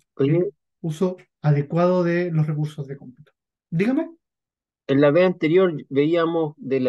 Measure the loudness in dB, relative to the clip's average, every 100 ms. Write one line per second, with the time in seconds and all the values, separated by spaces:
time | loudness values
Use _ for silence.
0 | _ -2 0 2 0 -6 _ _ -8 -4
1 | -4 -4 -14 _ 0 0 0 0 2 2
2 | 0 0 -2 -2 -2 -4 -6 -8 -14 -14
3 | -18 -20 -20 _ _ _ -8 -2 0 -2
4 | -4 -10 _ _ _ _ _ _ -2 2
5 | 4 4 2 2 2 4 2 0 -4 0
6 | 0 2 0 0 -4 -6 -4 -2